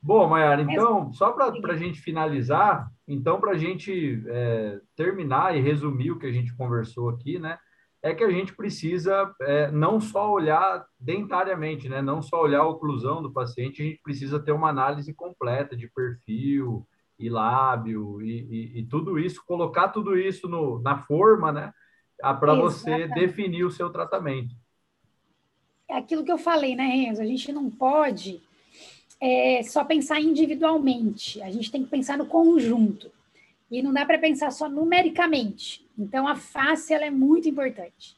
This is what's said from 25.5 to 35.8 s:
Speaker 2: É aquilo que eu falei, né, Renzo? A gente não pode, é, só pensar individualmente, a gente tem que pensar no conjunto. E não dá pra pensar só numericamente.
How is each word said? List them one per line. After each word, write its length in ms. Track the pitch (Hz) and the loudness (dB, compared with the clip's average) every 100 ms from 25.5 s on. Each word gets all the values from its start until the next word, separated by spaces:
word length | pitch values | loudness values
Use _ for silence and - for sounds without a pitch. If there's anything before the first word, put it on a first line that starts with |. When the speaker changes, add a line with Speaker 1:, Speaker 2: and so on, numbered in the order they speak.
| _ _ _ _ | _ _ _ _
Speaker 2:
É 80 | 262 | -8
aquilo 260 | 262 320 | -4 -4
que 80 | 320 | -2
eu 80 | 339 | -2
falei, 380 | 339 330 277 254 | 2 2 0 0
né, 80 | |
Renzo? 380 | 262 254 247 214 | 0 2 0 -2
A 40 | 220 | -2
gente 240 | 254 - | -4 -4
não 180 | 294 269 | -6 -6
pode, 680 | - 262 294 294 185 185 175 _ _ _ - - - _ _ | 0 2 4 2 0 -10 -14 _ _ _ -20 -20 -20 _ _
é, 420 | 262 254 254 254 | 2 2 4 2
só 220 | 226 302 | 0 -2
pensar 360 | 277 320 262 302 | 2 0 2 0
individualmente, 1200 | 311 320 302 302 320 320 269 247 220 - - 214 | 2 4 2 2 2 4 2 2 -2 -2 -10 -10
a 80 | 190 | -8
gente 200 | 214 220 | -6 -6
tem 120 | 277 | -6
que 80 | 262 | -2
pensar 280 | 277 254 285 | -2 -2 -4
no 80 | - | 0
conjunto. 840 | 330 330 339 233 233 214 - - _ _ _ _ _ _ | 6 6 6 4 4 4 2 -12 _ _ _ _ _ _
E 120 | 240 | -4
não 100 | 269 | 0
dá 140 | 269 285 | 0 4
pra 120 | 330 | 4
pensar 320 | 320 269 294 | 4 2 -2
só 160 | 269 302 | -2 -6
numericamente. 1160 | 277 330 359 359 320 349 294 214 - - - | 0 2 4 4 2 2 2 0 -6 -12 -16